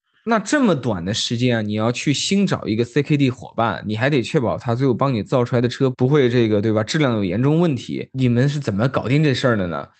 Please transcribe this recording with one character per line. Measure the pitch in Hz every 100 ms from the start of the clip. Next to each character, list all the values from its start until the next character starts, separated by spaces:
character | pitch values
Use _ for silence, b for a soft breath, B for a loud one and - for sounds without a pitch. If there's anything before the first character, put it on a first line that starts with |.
| _ _ 214
那 | 226
这 | 214 302
么 | 240
短 | 151 120 95 87
的 |
时 | 117 - 120
间 | 127 117
啊， |
你 | 104
要 | 107 113
去 | 120 156
新 | 135 - 196 190
找 | - -
一 | 110
个 |
C | 120 147
K | 139 147
D | 131
伙 | 120 - -
伴， | 113 76 101
你 | 107
还 | 131
得 | 147
确 | 113 156
保 | 110 80
他 | 120
最 | 117 135
后 |
帮 | 110 139
你 | 117
造 | 95 135 120
出 | 123
来 |
的 | 120
车 | - 135
不 | 127 127
会 | 151 123
这 | 123 113
个， | 104
对 | 110
吧， | 107
质 | 107 160
量 | 139
有 | 113
严 | 95 98
重 | 135 160
问 | 175 123
题。 | - 67 -
你 | 131 123
们 | 120 139
是 | 147
怎 | 135
么 | 98 120
搞 | - 110
定 | 143
这 | 156 123
事 | 131
儿 | 110
的 | 90
呢？ | 73 - b